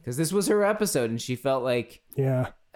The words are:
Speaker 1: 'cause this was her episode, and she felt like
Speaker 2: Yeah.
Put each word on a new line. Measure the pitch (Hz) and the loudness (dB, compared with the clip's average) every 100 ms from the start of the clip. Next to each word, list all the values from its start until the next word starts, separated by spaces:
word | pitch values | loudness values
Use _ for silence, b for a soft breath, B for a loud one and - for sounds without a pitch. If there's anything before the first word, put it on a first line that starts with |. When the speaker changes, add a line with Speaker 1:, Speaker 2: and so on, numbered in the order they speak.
Speaker 1:
'cause | 120 123 | -8 -2
this | 160 | 0
was | 196 196 | 0 2
her | 208 | 2
episode, | 202 214 214 143 117 | 2 0 0 0 0
and | 120 | -2
she | - | -4
felt | 123 139 135 | -4 0 0
like | 127 123 110 - _ | 0 -2 -4 -14 _
Speaker 2:
Yeah. | - 135 127 123 - _ | -2 0 0 -2 -8 _